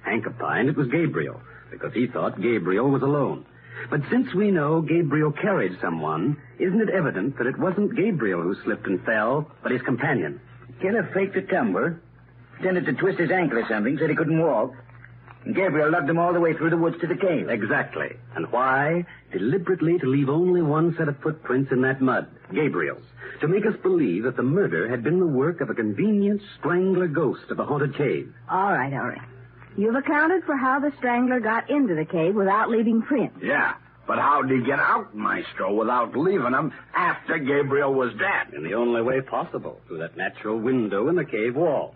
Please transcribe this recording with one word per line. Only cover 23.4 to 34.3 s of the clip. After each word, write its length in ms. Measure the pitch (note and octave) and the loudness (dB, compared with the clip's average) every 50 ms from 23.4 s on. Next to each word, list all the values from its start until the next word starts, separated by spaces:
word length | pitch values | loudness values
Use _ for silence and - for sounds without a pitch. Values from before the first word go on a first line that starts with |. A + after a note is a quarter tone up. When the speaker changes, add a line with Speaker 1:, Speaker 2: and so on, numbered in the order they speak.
Speaker 1:
to 60 | - | 0
make 180 | D3+ F#3 G#3+ G3+ | 2 2 2 2
us 100 | G#3+ - - | 0 -2 0
believe 420 | - F#3+ F#3 E3+ D3 G2 E2+ F#2+ A2+ | 0 2 4 4 4 2 2 0 0
that 120 | C3 C3 | -2 -2
the 80 | - A#2 | 0 0
murder 460 | C3 D3+ G3 F#3+ - - D#2+ F#2+ A2+ | 2 2 2 2 2 0 -2 0 -2
had 140 | B2+ A#2+ A2+ | -2 -2 0
been 160 | D3 E3+ F#3 | 0 2 2
the 80 | F#3 | 2
work 340 | E3 C#3 B2+ C3+ E3 F3 - | 2 2 2 0 0 0 -2
of 80 | C3+ A2 | -4 -4
a 60 | - | -2
convenient 680 | - A2 G#2+ G2+ A2 F3+ G#3+ G#3+ G3+ G3 G3+ G#3 G3+ - - - | -2 -2 -2 0 0 2 2 2 2 2 2 0 -2 -4 -10 -18
strangler 500 | - - C#3+ F3 F3+ F#3+ F#3+ F#3+ F3+ F3+ | -6 -2 0 2 2 2 2 2 2 2
ghost 420 | E3+ C#3+ E3 D#3 A#2 - - - - | 0 0 0 0 0 0 -4 -8 -8
of 80 | A2 | -6
the 80 | A2 G#2+ | -4 -2
haunted 300 | - C#3+ C#3+ D3 C#3+ - | -2 0 0 0 -2 0
cave. 380 | - D3 A#2+ F2 C#2+ F2+ - - - - - | 0 0 0 0 -2 -4 -10 -16 -20 -8 -4
Speaker 3:
All 240 | F3 F#3 G3 G3+ F3+ | -2 0 2 2 0
right, 180 | C3+ B2+ C#3 C#3 | 0 0 -2 -4
all 140 | A#2+ A2 | -4 -4
right. 140 | A#2+ - - - - - - - - - - - - - | -6 -6 -10 -14 -18 -20 -20 -20 -20 -20 -20 -20 -10 -4
You've 180 | - G3+ A3+ A#3 | 0 0 2 2
accounted 480 | C#4 C#4 - D#4+ D4 D#4 D#4+ F#4 F4+ E4 | 2 0 2 2 2 4 4 2 0 0
for 140 | - D4 | 0 -2
how 220 | C4 B3 C4 C4 C#4 | 0 2 2 2 2
the 120 | C4 D4 C#4 | 0 -2 -2
Strangler 420 | - - B3 A#3+ A#3+ B3+ B3 B3+ B3 | -2 -2 0 2 2 2 2 2 0
got 300 | G#3 A3 A3 A#3 - - | 0 0 -2 -2 -2 0
into 240 | C#4+ D4 C4+ G#3 E3+ | 2 2 2 2 2
the 120 | D3+ D#3+ | -2 -2
cave 280 | - - E3+ D#3+ F3 G#3 | -2 0 0 2 2 2
without 360 | A3 G3 F#3+ G3 G#3+ A#3 - | 2 2 4 4 2 2 2
leaving 340 | A#3 A3 A3+ A#3 A3+ A3+ A3 | 2 2 2 4 2 2 2
prints. 340 | - D4 B3+ E3+ B2 - - - | 0 0 0 0 -2 -4 -8 -4
Speaker 4:
Yeah, 320 | A3 C#4 - - - - - - - - - - | -2 0 0 0 -2 -4 -8 -16 -20 -20 -14 -6
but 100 | - A2+ | -4 -2
how 240 | A#2+ - - | 2 2 2